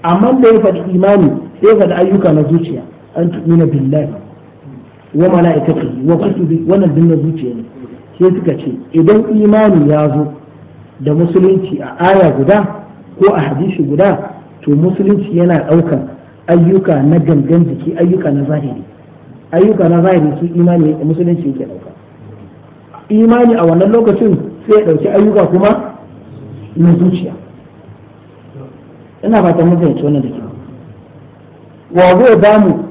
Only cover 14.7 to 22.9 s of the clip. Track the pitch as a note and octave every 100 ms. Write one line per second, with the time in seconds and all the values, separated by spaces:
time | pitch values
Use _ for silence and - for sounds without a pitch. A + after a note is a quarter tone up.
14.7 | D3 F3+ - G3 G3+ - E3+ F3 D#3+ D3
15.7 | E3 E3 C#3 - - - - - E3+ E3
16.7 | F#3+ F#3 C#3+ C#3 E3 C#3 D3 C3 E3+ C#3+
17.7 | C3+ E3 E3 F3 F#3+ D#3 C#3 C#3 D3+ C#3+
18.7 | A2+ - - - - - - - E3 G#3
19.7 | G3+ E3+ E3+ F#3 F3+ D3+ C#3+ E3+ E3+ F3
20.7 | F3 D3+ D#3 D#3 D#3+ F3 E3+ D3 - -
21.7 | F#2 F2+ - - - - - - - -
22.7 | - -